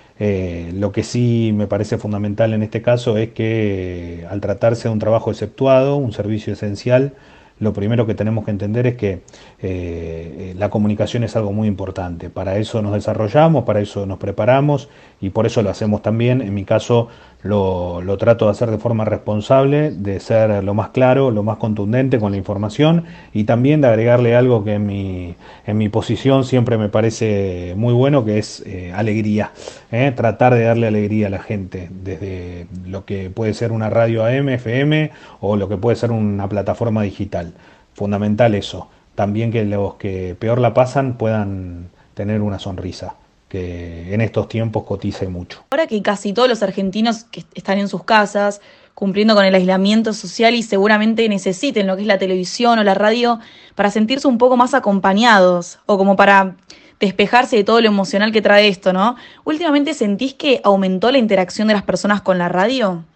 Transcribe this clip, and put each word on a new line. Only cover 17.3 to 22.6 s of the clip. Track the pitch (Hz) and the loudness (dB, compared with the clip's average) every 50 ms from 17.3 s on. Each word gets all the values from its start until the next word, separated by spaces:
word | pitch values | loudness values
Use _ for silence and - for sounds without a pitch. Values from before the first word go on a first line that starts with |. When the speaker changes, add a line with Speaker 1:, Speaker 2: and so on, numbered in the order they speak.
| - _ - | -20 _ -6
Speaker 1:
lo, | 95 104 104 98 95 92 90 87 90 87 87 | -2 0 0 0 0 -2 -4 -4 -6 -6 -6
lo | 90 92 98 98 | -4 -4 -4 0
trato | - 110 117 104 113 | 2 2 4 4 4
de | 107 | 2
hacer | 101 - 123 117 | 2 2 0 -2
de | 110 107 | -2 -2
forma | - 117 120 110 107 | -2 -2 -2 -2 -2
responsable, | - 107 - - - 107 107 101 - 131 135 135 139 143 147 151 151 | -2 -2 -4 -2 -4 -4 -4 0 2 4 4 4 4 4 2 0 0
de | - 80 101 101 98 90 | -2 -6 -6 -6 -6 -6
ser | - - 117 110 110 107 104 101 95 | -4 0 2 2 2 2 2 0 -2
lo | 98 101 | -2 -2
más | 104 104 - | -2 -4 -2
claro, | - - 127 127 127 135 135 131 | 0 2 2 4 4 4 2 2
lo | 113 104 104 | 0 0 -2
más | 110 107 - | -2 -2 -2
contundente | - 113 107 104 101 101 113 127 131 135 127 123 | -2 -2 -2 -2 -2 -2 0 0 0 2 0 0
con | 107 104 | 0 0
la | 101 98 | -2 -4
información | 92 - 104 98 | -4 -6 -4 -4